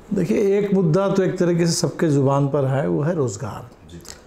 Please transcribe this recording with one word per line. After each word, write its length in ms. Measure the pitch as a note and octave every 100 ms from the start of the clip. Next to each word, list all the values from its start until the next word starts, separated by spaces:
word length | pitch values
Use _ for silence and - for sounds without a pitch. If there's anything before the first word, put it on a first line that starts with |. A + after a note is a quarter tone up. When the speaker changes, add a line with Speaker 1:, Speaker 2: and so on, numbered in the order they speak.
| -
Speaker 1:
देखिए, 460 | G3+ E3+ A3+ G3 G3+
एक 140 | G3+
मुद्दा 360 | F#3+ E3+ F3 G3
तो 140 | G3
एक 140 | F3+ -
तरीके 280 | F3 E3+ E3+
से 60 |
सबके 360 | D#3 D3 - E3
ज़ुबान 400 | C#3+ C3+ C#3 C#3+
पर 180 | D3 C3
है, 220 | C3+ F3
वो 140 | E3
है 140 | C#3+ F3+
रोज़गार। 760 | B2 G2+ C#3+ C#3+ - - D#2+
Speaker 2:
जी। 120 | E2+ - -